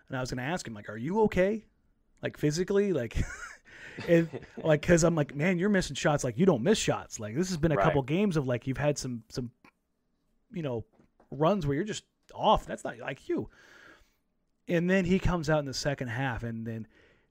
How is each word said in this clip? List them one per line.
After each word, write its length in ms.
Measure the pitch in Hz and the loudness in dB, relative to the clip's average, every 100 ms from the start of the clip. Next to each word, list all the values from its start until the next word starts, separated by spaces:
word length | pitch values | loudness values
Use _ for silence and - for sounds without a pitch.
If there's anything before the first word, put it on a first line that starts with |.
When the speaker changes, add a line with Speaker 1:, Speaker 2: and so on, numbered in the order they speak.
| _ | _
Speaker 1:
and 100 | 131 | -6
I 40 | |
was 100 | 131 | -6
gonna 120 | 127 | -6
ask 220 | 127 180 - | -6 -6 -8
him, 80 | |
like, 140 | 107 104 | -12 -12
"Are 80 | 107 | -8
you 240 | 127 202 | -4 2
okay? 420 | 214 - 185 220 - _ _ _ _ _ | 2 4 2 0 -8 _ _ _ _ _
Like, 160 | 120 - | -10 -2
physically?" 560 | 151 151 185 202 202 | -2 0 0 2 2
Like, 240 | 160 117 - - - - - | 0 -2 -2 -4 -6 -16 -18
<laughs> 440 | _ - - - - | _ -20 -18 -10 4
and, 220 | 170 165 131 - | 4 4 -4 -14
Speaker 2:
<laughs> 160 | - | -4
Speaker 1:
like, 180 | 160 151 | 2 2
'cause 220 | 160 175 | 6 6
I'm 120 | 165 165 | 6 2
like, 200 | 143 143 | 0 0
"Man, 240 | 160 180 | 0 2
you're 100 | 190 | 2
missing 260 | 202 - 139 | 2 0 0
shots. 280 | 170 147 | 2 2
Like, 140 | 135 107 | 0 4
you 80 | 190 | 4
don't 180 | 147 | 4
miss 140 | 135 226 | 4 2
shots." 420 | - 113 - - | 2 -2 -4 -10
Like, 160 | 107 117 | -6 -4
this 140 | 185 | -2
has 80 | 180 | 0
been 160 | 165 | 2
a 20 | 147 | 4
Speaker 2:
Right. 80 | |
Speaker 1:
couple 180 | - 143 | 4 2
games 340 | 123 165 208 160 | 0 0 2 0
of, 100 | 131 | 0
like, 200 | 123 131 | -2 -2
you've 100 | 123 | -2
had 200 | 147 143 | 0 -2
some, 260 | 135 120 - | -4 -8 -8
some, 220 | - 123 - - _ _ _ _ _ _ _ _ | -10 -10 -12 -20 _ _ _ _ _ _ _ _
you 120 | 208 | -8
know, 220 | 151 117 - _ _ _ _ | -6 -6 -8 _ _ _ _
runs 380 | 139 156 202 151 | 0 2 2 0
where 80 | 143 | -2
you're 80 | |
just 200 | 214 180 - _ _ | -2 -8 -12 _ _
off. 320 | - 175 214 - | -2 2 2 0
That's 180 | - | -10
not 140 | 262 127 | -10 -10
like 320 | - 139 - | -10 -10 -6
you. 200 | 349 - - - - - - _ _ _ _ _ _ - | -6 -6 -12 -20 -20 -20 -20 _ _ _ _ _ _ -2
And 220 | 175 175 | 0 2
then 160 | 190 175 | 2 2
he 120 | 185 | 2
comes 320 | - 175 151 | 2 0 0
out 100 | 156 | 0
in 60 | 143 | 0
the 80 | |
second 360 | 123 151 143 127 | -4 -4 -4 -4
half, 340 | 113 135 113 | -4 -4 -4
and 240 | 117 113 113 | -6 -6 -8
then, 200 | 113 107 _ _ _ _ | -8 -10 _ _ _ _